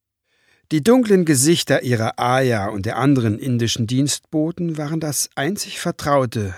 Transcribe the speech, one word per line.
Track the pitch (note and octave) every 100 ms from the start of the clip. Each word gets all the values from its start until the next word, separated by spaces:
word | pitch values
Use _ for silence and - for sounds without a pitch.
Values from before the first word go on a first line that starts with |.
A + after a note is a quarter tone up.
| _ _ _ _ _ _ _
Die | D#3
dunklen | G3 B3+ G#3+ F#3+ E3
Gesichter | C3+ C#3+ E3+ - C#3+
ihrer | B2+ A#2 A2 -
Aya | B2 C3 C3 A2+ G2
und | G#2+ A2+
der | A2
anderen | C#3 C3+ A2+ G#2
indischen | C#3 A#2+ A#2 - A2
Dienstboten | B2+ C#3+ - - D#3 D#3 F3 E3+ D#3
waren | D3 D#3+
das | D#3 C3 -
einzig | - C#3+ G3+ - -
Vertraute, | F3 - D3+ C#3+ B2+ A#2 G2